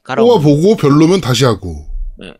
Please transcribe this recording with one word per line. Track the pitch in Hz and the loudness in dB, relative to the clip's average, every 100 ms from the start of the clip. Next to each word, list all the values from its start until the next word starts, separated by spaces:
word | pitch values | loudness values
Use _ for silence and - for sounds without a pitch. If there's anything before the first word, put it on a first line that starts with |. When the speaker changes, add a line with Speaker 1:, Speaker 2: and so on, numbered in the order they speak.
Speaker 1:
갈아오는. | - 135 233 226 | -8 0 2 4
Speaker 2:
뽑아보고 | 147 143 185 220 | 2 2 2 2
별로면 | 143 147 160 190 | 2 2 2 0
다시 | 120 117 | -2 0
하고. | 131 101 92 78 76 - - - | 0 -2 -6 -12 -10 -10 -10 -12
Speaker 1:
네, | 92 | -20